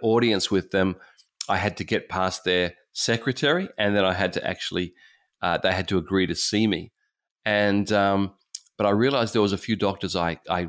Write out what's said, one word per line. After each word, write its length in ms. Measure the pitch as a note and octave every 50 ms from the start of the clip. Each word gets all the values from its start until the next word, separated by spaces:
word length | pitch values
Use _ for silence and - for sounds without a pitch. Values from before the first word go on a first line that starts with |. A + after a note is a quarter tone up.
audience 500 | - A2+ A2 A#2 A#2+ A#2 G#2+ A#2 - -
with 200 | G#2 F#2+ F2 -
them, 240 | - G2 F#2 F#2+ F2+ - - - _ _ _ _ _ - -
I 100 | - G2+
had 200 | F#2 F#2+ G#2 -
to 60 | - F#2+
get 260 | - A2+ G2+ - -
past 340 | - F#2+ F#2 F#2 - - -
their 300 | F2+ F2+ F2+ F2+ F2 - _ _ _ - -
secretary, 720 | - - A#2 A#2 - C#3 B2+ - D3+ C#3+ D#3 F3+ F#3+ - -
and 180 | - G#2+ G2+ G2+
then 80 | G2+ F#2+
I 100 | F#2+ F2+
had 200 | F#2 G2 F#2 -
to 140 | - -
actually, 460 | - F#2 - - - F2+ F2+ F2+ E2+ - _ - - _ _ _ _ _ -
uh, 160 | - F2+ E2+
they 140 | - - F#2+
had 160 | F#2+ F#2 F#2
to 100 | - G2
agree 300 | F#2 E2 - G2 F#2+ F#2
to 80 | D#2+ E2
see 320 | - - - - G#2 A2
me. 240 | G#2+ F#2+ D#2+ F#2+ - _ _ _ _ _ _ _ _ _ _ -
And, 460 | A2 G#2 G#2 G#2 G2+ G2 G2+ G2+ G2
um, 420 | G#2+ G2+ G2 G2 G2 G2 G2 F#2+ - _ _ _ - - _ _ _
but 80 | - G#2
I 60 | G2+
realized 420 | G2+ G#2 A#2 C3+ C#3 C3 A#2 G#2+ -
there 80 | A2+
was 120 | G#2 G2+ G2
a 40 |
few 180 | F#2+ - - A2
doctors 400 | F#2 G#2 G2 F#2+ - - F2+ F2+
I, 240 | F#2 E2+ E2+ E2 - - -
I 180 | F2 F2+ F2